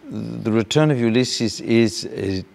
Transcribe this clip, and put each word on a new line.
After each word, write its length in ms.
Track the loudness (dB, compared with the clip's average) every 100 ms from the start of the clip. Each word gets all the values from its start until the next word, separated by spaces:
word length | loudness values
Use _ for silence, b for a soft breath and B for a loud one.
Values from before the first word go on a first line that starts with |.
| -12
The 380 | -10 -8 -6 0
Return 400 | 0 2 2 2
of 80 | 2
Ulysses 640 | 2 2 0 0 -4 -4
is 440 | 0 4 4 0 -10
a 380 | -6 -4 -4 -8